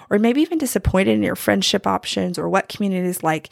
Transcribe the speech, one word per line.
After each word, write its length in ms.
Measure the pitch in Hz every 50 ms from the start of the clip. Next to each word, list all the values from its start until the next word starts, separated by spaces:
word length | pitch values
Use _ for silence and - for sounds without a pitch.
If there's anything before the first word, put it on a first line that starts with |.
| - -
or 80 | 202 208
maybe 220 | 220 233 247 285
even 180 | 320 339 359 311
disappointed 540 | 294 240 - 196 - - - 190 196 220
in 100 | - -
your 140 | 202 180 180
friendship 500 | - - - 202 196 185 - - 196 -
options 520 | 196 190 185 - - - 196 190 180 175 -
or 100 | 170 170
what 220 | 175 196 - -
community 360 | - - 208 196 190 180 180
is 160 | 180 180 -
like, 280 | - 160 160 156 - -